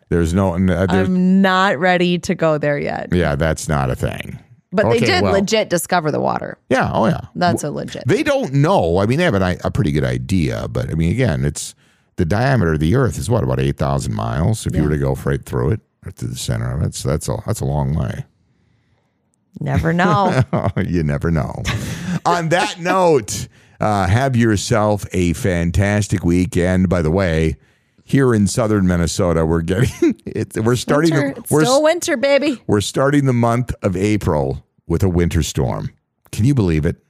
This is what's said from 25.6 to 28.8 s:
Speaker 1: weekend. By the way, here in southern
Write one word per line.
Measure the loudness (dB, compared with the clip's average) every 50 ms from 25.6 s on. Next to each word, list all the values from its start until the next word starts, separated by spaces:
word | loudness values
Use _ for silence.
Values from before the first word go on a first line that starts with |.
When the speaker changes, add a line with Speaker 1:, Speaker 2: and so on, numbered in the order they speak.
| 0 0 2 2 2 2 2 0 0 0 -2 -2 0
Speaker 1:
weekend. | 2 2 2 2 0 0 0 2 2 2 2 2 2
By | 2 0
the | 0 0
way, | 0 0 0 0 0 0 0 0 -2 -4 _ _ _ _ _ _ _ _ _
here | -2 2 2 4 4 4
in | 4 2 2
southern | 2 0 0 0 2 2